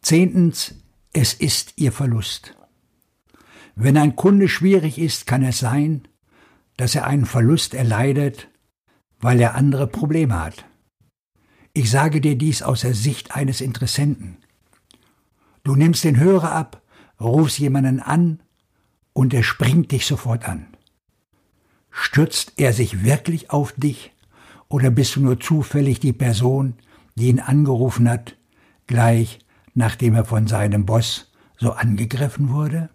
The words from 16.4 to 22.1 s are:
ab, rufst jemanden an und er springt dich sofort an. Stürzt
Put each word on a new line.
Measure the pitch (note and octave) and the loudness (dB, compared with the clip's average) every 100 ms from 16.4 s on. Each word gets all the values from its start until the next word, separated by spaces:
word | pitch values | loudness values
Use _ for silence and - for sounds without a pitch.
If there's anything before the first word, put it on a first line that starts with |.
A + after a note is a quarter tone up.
| D#3+ | 2
ab, | D#3 D3 - _ _ _ _ | -4 -6 -12 _ _ _ _
rufst | A#2 C3+ D#3 - | 0 2 2 0
jemanden | C#3+ C3+ C3+ C3 | 0 2 2 0
an | C3+ D3+ F3 D#3+ _ _ _ _ _ _ _ | 0 2 2 -2 _ _ _ _ _ _ _
und | - C3 | 0 0
er | A#2+ | 2
springt | A2 - A#2 D#3 - | -2 0 2 2 0
dich | C3+ - | -2 -4
sofort | - A#2+ A#2 A2+ | -4 -4 -6 -6
an. | E2 - - _ _ _ _ _ _ _ _ _ _ _ | -10 -12 -20 _ _ _ _ _ _ _ _ _ _ _
Stürzt | - - | -8 -2